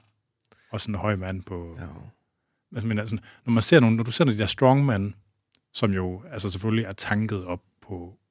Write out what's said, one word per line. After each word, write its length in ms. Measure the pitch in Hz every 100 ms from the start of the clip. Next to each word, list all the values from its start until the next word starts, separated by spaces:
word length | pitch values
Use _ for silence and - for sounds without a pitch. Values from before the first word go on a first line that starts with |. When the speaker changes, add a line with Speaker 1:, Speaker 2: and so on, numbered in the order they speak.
| _ _ _ _ _ _ _
Speaker 1:
Og 100 | 117
sådan 140 | -
en 40 | 98
høj 160 | 101 98
mand 260 | 92 95
på 340 | - 90 85 82
Speaker 2:
Ja. 60 | 85 82 - - _ _ _ _ _
Speaker 1:
altså, 160 | 113 113
men 100 | 104
altså, 180 | 107 107 - - -
når 60 |
man 100 | 117
ser 180 | - 165
nogle, 160 | 117 113
når 80 |
du 60 | 117
ser 140 | -
nogle 80 | 151
af 40 | 104
de 60 |
der 60 | 101
strongmen, 640 | - 131 139 143 101 98 - _ _ _ _ _
som 200 | - 110
jo, 300 | 95 92 92 -
altså, 180 | 110 101
selvfølgelig 340 | 92 110 113
er 80 | 101
tanket 520 | 101 - 104 110 101 90
op 160 | 90 _ _
på, 360 | - 90 87 - _